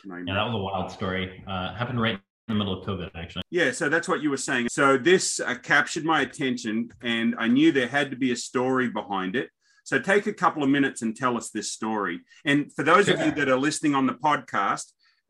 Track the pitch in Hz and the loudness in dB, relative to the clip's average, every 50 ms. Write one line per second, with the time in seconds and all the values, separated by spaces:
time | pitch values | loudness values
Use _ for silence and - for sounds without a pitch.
0 | - 98 90 87 90 90 98 101 107 120 117 104 95 95 95 92 92 - - - | -16 -14 -12 -10 -6 -4 -2 0 0 0 -2 -2 -2 -2 -2 -4 -4 -6 -6 -6
1 | 107 92 92 92 92 92 - - - 98 95 92 92 90 90 98 120 120 123 117 | -4 -4 -2 -2 -4 -6 -8 -14 -12 -8 -8 -6 -6 -6 -6 -6 -6 -4 -2 -2
2 | 113 113 110 98 _ _ _ _ _ - 110 104 101 98 92 - - 110 95 90 | -2 -2 -2 -4 _ _ _ _ _ -4 -2 -2 0 -2 -4 -6 -4 -6 -6 -6
3 | 85 - - 85 85 85 - 92 90 - 160 175 156 131 120 - 165 143 156 170 | -6 -10 -10 -12 -12 -10 -10 -12 -10 -4 -2 0 0 0 0 -2 -2 0 0 0
4 | 165 185 165 143 147 151 139 135 - - 139 123 117 117 - 160 143 135 135 131 | 0 0 -2 -2 0 -2 -2 -2 -2 -2 -2 0 0 0 0 2 4 4 4 4
5 | 120 165 185 180 - - - - - - 123 - - - 156 147 143 - - 175 | 6 6 6 6 4 0 -4 -4 -4 -4 -4 -6 -2 2 2 2 2 2 -4 -4
6 | 147 165 160 147 135 127 - - 143 131 123 123 120 110 107 113 120 120 - - | 0 0 2 2 0 -2 -4 -4 -2 -2 -2 -2 -4 -2 -2 -2 -4 -4 -8 -10
7 | 123 120 117 113 113 117 117 - 113 117 123 139 156 165 147 135 123 120 135 143 | -6 -4 -2 0 0 0 0 0 2 4 4 6 6 6 6 4 0 0 0 -2
8 | 143 139 135 120 135 123 120 120 - - - 127 127 131 131 131 127 113 98 107 | -2 -2 -2 -2 0 0 0 -2 -4 -4 -2 0 0 2 2 2 0 0 -2 -4
9 | 101 98 98 95 92 92 92 131 160 - _ _ _ _ _ _ _ - 147 135 | -6 -4 -4 -2 -2 -2 -2 -4 -4 -6 _ _ _ _ _ _ _ -2 -2 -2
10 | 123 190 202 208 208 220 202 - 180 165 - 156 143 135 139 143 139 127 - - | 2 2 2 2 2 -2 -4 0 0 0 0 2 2 2 4 2 2 0 -2 -4
11 | 117 110 107 - 135 127 120 113 110 - - 107 98 - - - 113 110 110 104 | -6 -6 -4 -2 -2 -2 -2 -2 -6 -6 -8 -8 -8 -8 -8 -6 -4 -4 -2 -2
12 | 98 90 85 87 _ _ - - - 151 143 147 139 - - - 139 151 170 202 | -2 -4 -6 -8 _ _ -20 -8 -2 2 2 2 0 -2 -6 -2 2 6 6 6
13 | 202 147 - 147 165 156 135 147 143 131 131 127 139 151 147 - - 151 143 135 | 6 4 2 2 2 0 0 0 2 2 2 2 2 0 -2 0 0 2 2 4
14 | 135 127 123 - - 151 147 139 120 - - 104 98 107 139 - - - _ _ | 2 2 0 0 2 2 2 2 -2 -4 -2 0 0 0 -2 -4 -6 -14 _ _
15 | _ _ _ _ _ | _ _ _ _ _